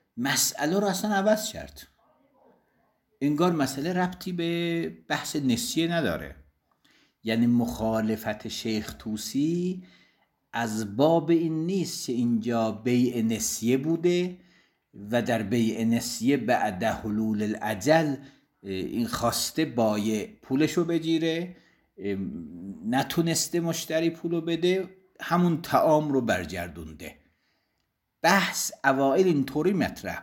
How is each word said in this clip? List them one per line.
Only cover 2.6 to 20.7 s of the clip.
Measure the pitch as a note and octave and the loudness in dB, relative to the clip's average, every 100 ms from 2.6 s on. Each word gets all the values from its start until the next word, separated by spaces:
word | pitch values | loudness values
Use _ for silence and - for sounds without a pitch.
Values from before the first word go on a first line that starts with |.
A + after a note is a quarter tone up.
| _ _ _ _ _ - | _ _ _ _ _ -4
انگار | C#3+ D3 F3 | 0 2 2
مسئله | E3 C3 C#3 D#3 | 2 0 -2 -4
ربطی | F3+ F3+ F3+ - | -2 -2 -4 -8
به | F3+ E3 E3+ E3+ E3+ E3 E3 - | -4 -2 -2 -2 -2 -4 -8 -6
بحث | D3 - D3+ | -4 -4 -2
نسیه | C3+ A#2 - D#3+ E3 | 0 0 0 -2 0
نداره. | E3+ B2 D#2+ D2 - - _ _ _ _ _ _ _ | 0 0 -2 -6 -16 -20 _ _ _ _ _ _ _
یعنی | A2 A#2 A#2+ | -2 2 4
مخالفت | A#2+ A#2 - A2 A2 A2 G#2+ A2 G#2+ A2+ | 2 0 -2 -2 0 0 -2 -4 -6 -8
شیخ | - A#2 G#2+ G#2 - | -8 -4 -4 -6 -10
طوسی | A2 G#2+ - C3 D3+ F3 F3+ F#3 - _ _ _ _ _ _ | -8 -8 -6 -2 0 0 -2 -4 -10 _ _ _ _ _ _
از | A2+ A#2 G#2+ G#2+ G2+ | -6 -4 -4 -2 2
باب | D3+ E3 D3+ | 4 4 4
این | E3+ E3 D#3+ E3 | 2 2 -2 -2
نیست | F#3+ D#3 - - | -2 -2 -6 -4
که | |
اینجا | A#2+ A#2+ A#2 A2+ A#2 A2 | 0 2 0 0 0 0
بیع | G2+ B2 B2 B2 A#2+ | -2 2 4 4 2
نسیه | A2+ A2 - - A2+ C3 | 0 0 -4 -2 2 2
بوده | D3+ E3 F3 F3 F3+ F3+ _ _ _ _ _ | 2 0 2 2 0 -6 _ _ _ _ _
و | - G2+ A#2+ | -16 -2 0
در | A2 A2+ | 2 0
بیع | G2 A#2+ A2 G#2 | 0 2 2 2
نسیه | A2+ A#2+ - - A#2 C#3 | 2 0 0 -2 2 2
بعد | A2 A#2+ G#2+ F#2 | 4 2 2 0
حلول | A2 G2+ A2 G#2+ A2 G#2 | -2 -2 -2 -2 0 0
الاجل، | G#2+ G#2+ G#2+ G#2 A#2 D#3+ D3+ | -2 -2 -4 -2 4 4 4
اه، | C3 - _ _ _ G2 | -2 -8 _ _ _ -8
این | F#2+ F2+ A2 A#2 | -4 -4 -2 -2
خواسته | - A#2+ - - - | 0 0 0 -2 -2
بایع | D#3 A#2+ A2 G#2+ G#2 G#2+ F#2+ - | -2 2 2 2 0 0 -4 -10
پولشو | - C3+ D#3 | -2 0 2